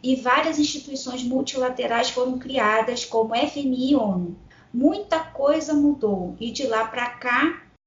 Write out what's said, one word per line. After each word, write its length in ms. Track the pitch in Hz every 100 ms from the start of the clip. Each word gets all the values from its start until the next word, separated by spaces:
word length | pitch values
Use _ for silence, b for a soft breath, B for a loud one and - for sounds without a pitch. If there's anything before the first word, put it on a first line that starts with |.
e 140 | 247 262
várias 420 | 247 269 320 302
instituições 640 | 294 294 285 269 254 254
multilaterais 880 | 247 262 - 262 254 254 247 233 254
foram 300 | - 254 254
criadas, 640 | - 269 208 220 226 240
como 320 | - 226 220 226
F 240 | 294 285
M 160 | 277 254
I 160 | 262
e 20 |
onu. 420 | 277 214 180 175 - - b b
Muita 480 | 240 294 381 403 320
coisa 520 | 320 - 277 320 302
mudou 600 | 294 285 269 214 190 175 -
e 100 | 233
de 160 | - 254
lá 220 | 220 226
pra 220 | 247 240
cá 520 | - 247 247 302 339 - _